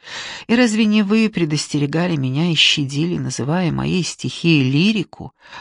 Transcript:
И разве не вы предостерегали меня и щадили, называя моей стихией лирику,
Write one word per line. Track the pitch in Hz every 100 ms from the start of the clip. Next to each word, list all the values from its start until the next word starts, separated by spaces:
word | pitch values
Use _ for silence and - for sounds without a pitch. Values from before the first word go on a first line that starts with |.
| - - - - -
И |
разве | 240 247 214
не | 214 214
вы | 196 220 220
предостерегали | 185 160 151 - 147 143 165 180 156
меня | 131 135 175
и |
щадили, | 156 - - 135 143 170 160
называя | 131 - 131 175 170
моей | 135 135 180
стихией | 165 - 123 - 170 156 131
лирику, | 143 196 214 - - - _ - -